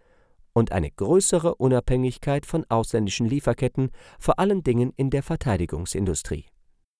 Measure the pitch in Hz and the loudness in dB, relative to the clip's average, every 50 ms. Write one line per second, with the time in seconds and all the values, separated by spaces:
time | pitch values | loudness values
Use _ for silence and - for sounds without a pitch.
0 | _ _ _ _ _ _ _ _ - _ - 117 113 - - 92 76 73 - - | _ _ _ _ _ _ _ _ -20 _ 0 0 0 2 0 -2 -2 -2 -4 -4
1 | 98 110 170 196 - - 190 170 160 170 - - 127 131 127 120 - - 127 127 | 0 2 2 2 4 2 0 2 2 0 0 2 2 2 2 2 2 2 0 0
2 | 127 127 123 - - 147 139 143 - - - 160 - - 117 113 110 - - 110 | 0 -2 -4 -4 -4 -2 -2 -2 -4 -4 -4 -4 -2 0 0 0 0 0 0 0
3 | 107 98 - - 117 110 139 147 - 123 117 - 131 123 - 135 131 127 - - | 0 0 -2 -2 0 0 0 0 0 0 0 0 -2 -2 0 0 -2 -2 -4 -10
4 | - - - - - 170 - - 185 202 202 185 156 135 117 120 123 131 - - | -20 -20 -20 -6 0 0 2 2 2 2 2 2 2 2 2 2 2 0 0 -2
5 | 135 135 139 139 - - 165 - - 131 98 87 165 - - 76 90 - - - | -2 0 0 -2 -2 -2 -6 -4 0 0 0 0 0 -2 -4 -6 -6 -4 -4 -2
6 | 101 92 78 - - - 80 73 - - _ _ _ _ _ _ _ _ _ _ | -2 0 -2 -4 -4 -6 -8 -8 -8 -14 _ _ _ _ _ _ _ _ _ _